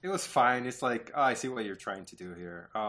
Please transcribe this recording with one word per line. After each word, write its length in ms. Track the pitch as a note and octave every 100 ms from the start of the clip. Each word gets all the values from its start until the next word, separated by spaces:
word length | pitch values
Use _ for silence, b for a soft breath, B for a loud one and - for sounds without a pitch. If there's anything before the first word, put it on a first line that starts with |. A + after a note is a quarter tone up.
it 60 | F3+
was 180 | F#3+ -
fine. 380 | - B2 B2
It's 160 | B2 B2
like, 300 | B2+ A#2+ A#2
"Oh, 60 | -
I 140 | C3+
see 140 | A#2 C3+
what 180 | B2+ G#2+
you're 100 | G2
trying 300 | - G2 F#2
to 100 | F2
do 160 | F2+
here. 380 | F2 F2+ F2 F2
Oh, 60 | A2